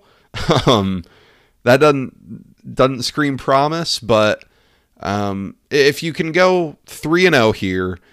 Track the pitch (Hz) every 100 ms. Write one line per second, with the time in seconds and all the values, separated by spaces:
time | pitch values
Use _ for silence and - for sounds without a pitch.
0 | _ _ _ - - 147 147 113 95 92
1 | - _ _ _ _ _ 120 131 151 139
2 | 120 - 80 - - _ 127 120 131 127
3 | - - 147 131 - 135 147 165 165 -
4 | 117 107 107 - _ _ _ _ _ _
5 | - 101 101 98 98 - _ 135 139 143
6 | 165 151 160 170 185 185 156 - - -
7 | 151 175 185 147 110 104 95 92 92 90
8 | _